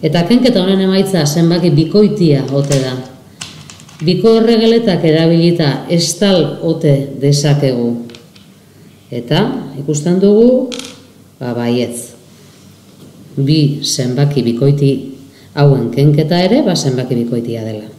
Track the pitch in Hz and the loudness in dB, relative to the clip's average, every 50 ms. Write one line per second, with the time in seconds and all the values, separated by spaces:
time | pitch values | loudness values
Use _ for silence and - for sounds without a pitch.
0 | - 160 147 175 170 175 233 247 247 233 - 190 180 190 196 190 190 190 190 190 | -2 0 0 0 0 2 2 2 2 2 2 0 0 0 0 0 2 2 2 0
1 | 196 190 190 175 151 143 - 170 170 170 170 170 165 175 147 143 160 160 - 208 | 0 0 0 -2 -2 0 0 0 0 2 2 2 0 2 2 2 0 2 2 2
2 | 214 196 - - 180 160 143 131 123 123 135 139 139 - 143 135 131 131 127 - | 2 4 2 2 2 2 2 2 0 -2 -2 -2 0 0 0 0 0 -2 -6 -8
3 | - - - - - - - - - - - - - - - - - - - - | -12 -14 -20 -20 -20 -20 -20 -20 -18 -18 -18 -20 -20 -20 -20 -20 -20 -20 -16 -6
4 | 160 151 180 185 185 226 226 226 220 220 233 220 226 226 226 233 233 220 180 156 | -2 -2 -2 2 2 2 4 4 4 2 2 2 4 4 2 2 2 2 0 2
5 | 160 160 151 160 165 165 170 165 165 170 170 170 160 143 139 - - - 180 170 | 2 2 2 4 4 4 4 4 4 2 2 2 0 0 0 -2 -4 -2 -2 -2
6 | - - - - 214 202 190 175 151 143 - - - 165 160 - - 151 143 135 | -2 -2 -2 -2 0 2 2 2 0 -2 -4 -6 -4 -4 -4 0 2 2 2 2
7 | 131 - - - 123 143 143 143 147 151 143 147 143 135 127 120 120 117 120 117 | 0 -4 -8 -2 0 0 0 2 2 0 0 2 0 -2 -2 -2 -2 -4 -4 -6
8 | 117 - - - - - _ - - - - - - - - - - - - - | -8 -12 -16 -20 -20 -20 _ -20 -20 -20 -20 -20 -20 -20 -20 -20 -20 -20 -20 -20
9 | - - - 123 117 - 151 170 208 247 - - - - - 135 143 - 156 147 | -18 -12 -12 -12 -6 -2 0 0 0 -2 -4 -8 -10 -12 -12 -12 -6 -4 -4 -2
10 | - 175 175 190 196 202 208 214 233 240 254 254 - - - - - - - - | 0 0 0 2 4 4 4 6 6 4 4 2 0 -4 -8 -12 -14 -16 -18 -20
11 | - - - - - - _ _ 135 123 120 117 120 120 120 123 120 113 117 - | -20 -20 -20 -20 -20 -20 _ _ -8 -8 -6 -4 -2 -2 -2 -2 -2 -4 -6 -12
12 | - - - - - - - - - - - - - - - - - - - - | -14 -14 -18 -20 -20 -20 -20 -20 -20 -20 -20 -20 -20 -20 -20 -20 -20 -20 -20 -20
13 | - - - - - - - 139 139 135 156 160 147 143 - - - - - - | -20 -20 -20 -20 -20 -14 -6 -4 0 0 2 2 2 0 0 -4 -6 -8 -6 -4
14 | 127 123 127 127 143 147 147 139 113 117 117 117 139 139 143 143 143 139 135 - | -4 -4 -2 0 0 0 0 0 -2 -2 -2 0 2 2 2 2 2 0 0 -2
15 | - - - - - - - - - - - 147 143 143 135 123 117 117 - - | -6 -12 -16 -18 -20 -20 -20 -20 -20 -16 -4 2 4 4 4 2 0 -4 -2 2
16 | 139 151 143 143 - - 175 175 180 185 220 285 302 214 175 - - 139 123 123 | 2 2 4 2 0 0 0 0 2 2 2 2 2 0 -2 -2 -2 -2 -4 -4
17 | 127 123 131 117 117 117 123 117 117 113 113 117 110 110 110 107 107 110 - | -4 -4 -4 -4 -4 -4 -4 -6 -6 -6 -8 -8 -8 -8 -10 -10 -12 -14 -20